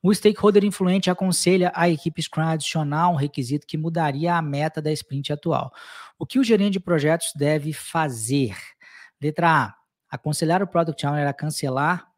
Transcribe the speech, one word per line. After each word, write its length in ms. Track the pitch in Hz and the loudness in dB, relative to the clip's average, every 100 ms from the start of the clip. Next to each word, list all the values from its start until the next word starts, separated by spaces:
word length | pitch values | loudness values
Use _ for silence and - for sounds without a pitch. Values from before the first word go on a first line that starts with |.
O 100 | 180 | 2
stakeholder 520 | 208 208 208 208 202 202 | 4 4 4 4 4 2
influente 460 | - 185 190 185 | 0 0 2 0
aconselha 600 | 180 190 175 180 190 180 - | 0 0 2 2 4 2 2
a 120 | 175 | 2
equipe 340 | 160 170 156 | 2 -4 -6
Scrum 220 | - - | -6 -2
a 80 | 160 | 0
adicionar 580 | 160 - 160 147 147 180 | -2 -2 -2 -2 2 2
um 60 | 160 | 2
requisito 520 | 143 - 120 143 - | -2 -4 -4 -4 -4
que 100 | 160 | -6
mudaria 580 | 160 170 156 139 170 170 | -4 -2 -2 -2 -2 -2
a 60 | |
meta 400 | 156 143 156 156 | -2 -2 -2 -2
da 100 | 151 | -4
sprint 400 | 151 - 139 143 | -4 -6 -8 -6
atual. 400 | 147 170 131 135 - - - - _ | -4 -2 -2 -4 -12 -20 -20 -20 _
O 80 | - | -2
que 140 | 262 | 0
o 40 | |
gerente 300 | 233 214 202 | 4 4 4
de 60 | 190 | 0
projetos 520 | 180 165 147 165 - 143 | 0 2 2 0 -2 -2
deve 360 | 143 151 147 | 0 0 -2
fazer? 840 | 151 - 165 156 113 113 139 123 95 - _ - - - _ | -8 -6 -2 -2 -4 -2 0 0 -4 -18 _ -20 -20 -20 _
Letra 440 | 147 156 170 151 110 | -6 0 4 4 0
A: 100 | - _ _ _ | -8 _ _ _
aconselhar 540 | 131 156 147 160 180 | -8 -4 -2 0 0
o 40 | 196 | 2
Product 380 | 175 165 151 143 | 0 0 -2 -2
Owner 220 | 147 143 | 0 -2
a 60 | |
cancelar, 760 | 139 151 - 139 131 151 175 - | -2 -6 -4 -4 0 0 -2 -8